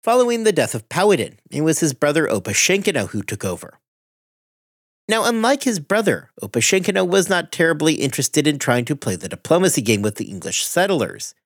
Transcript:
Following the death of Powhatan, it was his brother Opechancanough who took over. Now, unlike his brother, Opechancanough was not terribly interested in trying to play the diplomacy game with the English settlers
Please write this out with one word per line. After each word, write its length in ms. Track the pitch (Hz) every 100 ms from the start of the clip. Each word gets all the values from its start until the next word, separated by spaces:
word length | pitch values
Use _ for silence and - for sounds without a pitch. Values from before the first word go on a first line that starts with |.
Following 400 | - 247 240 233
the 80 | 220
death 240 | 160 117
of 140 | 123 -
Powhatan, 500 | 170 208 175 - - _
it 80 | 139
was 180 | 160 156
his 160 | 160
brother 320 | 131 147 151 156
Opechancanough 840 | 107 95 98 - 196 190 127 95
who 120 | 110
took 220 | - 107
over. 340 | 95 87 - _ _ _ _ _ _ _ _ _ _ _ _ _ -
Now, 160 | 220
unlike 380 | 226 233 226 285
his 160 | 269 202
brother, 520 | 143 208 202 92 - -
Opechancanough 680 | 104 - - 190 180 196 185
was 200 | 196 175
not 240 | 180 -
terribly 420 | - 165 156 156
interested 540 | 156 135 - 135 - 143
in 100 | 143
trying 260 | - 123 120
to 100 | 139
play 180 | -
the 140 | 90 90
diplomacy 520 | - - 170 185 -
game 220 | 110 107
with 140 | 104 -
the 80 |
English 420 | - 95 - - -
settlers 720 | - 196 180 104 107 - _